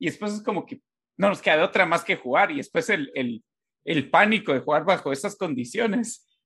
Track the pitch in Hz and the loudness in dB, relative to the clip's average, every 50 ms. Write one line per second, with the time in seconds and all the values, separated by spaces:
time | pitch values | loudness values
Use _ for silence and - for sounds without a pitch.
0 | 175 160 - - 208 208 208 214 - 240 208 - - - - - _ _ _ _ | -6 -6 -6 -4 -6 -6 -6 -6 -6 -4 -4 -4 -6 -8 -14 -18 _ _ _ _
1 | _ _ _ - 185 202 185 - - 190 160 156 175 190 - 202 185 156 170 165 | _ _ _ 0 0 0 0 0 2 2 4 4 4 4 4 2 4 4 2 0
2 | - - 185 - - 127 131 170 202 185 156 139 - - - 175 - - 208 160 | 0 -2 -4 -4 -4 0 2 2 2 2 0 -4 -8 -4 -4 -2 0 0 0 0
3 | 139 - - 139 127 120 117 107 - _ _ _ _ _ _ _ _ - 165 147 | -2 -4 -4 -4 -4 -4 -6 -8 -12 _ _ _ _ _ _ _ _ -2 -2 -2
4 | 139 - - 170 208 214 220 202 - 156 139 123 120 143 151 156 160 190 185 - | 0 2 4 4 4 4 2 0 0 0 -2 -2 0 0 0 2 2 2 0 0
5 | - 147 135 139 - 196 - - 190 165 139 123 120 120 - 208 233 220 190 247 | 0 -4 -4 -4 -4 -8 -6 -6 -6 -4 -4 -6 -6 -6 -2 -2 0 0 0 -2
6 | 220 - - - _ _ _ _ _ | -4 -4 -8 -14 _ _ _ _ _